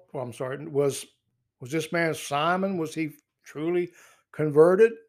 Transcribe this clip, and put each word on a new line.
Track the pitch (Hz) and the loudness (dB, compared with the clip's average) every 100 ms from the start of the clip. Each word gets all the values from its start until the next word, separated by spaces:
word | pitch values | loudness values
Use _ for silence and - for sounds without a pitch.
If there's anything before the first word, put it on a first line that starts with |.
| _ | _
well, | 147 | -10
I'm | 123 | -10
sorry, | 117 131 139 156 | -8 -8 -8 -4
was, | 143 143 127 - _ _ _ _ _ | 0 0 -2 -8 _ _ _ _ _
was | 127 | -8
this | 160 156 | -6 -4
man | 170 165 | -2 -2
Simon, | 151 - 143 160 180 190 190 | -4 -4 -2 0 0 -2 -4
was | 156 | -6
he | 156 156 - _ _ - | -6 -8 -10 _ _ -18
truly | 143 160 180 175 - - _ _ | -8 -4 -2 -4 -10 -20 _ _
converted? | - 151 147 165 190 226 226 | -6 2 6 6 8 4 2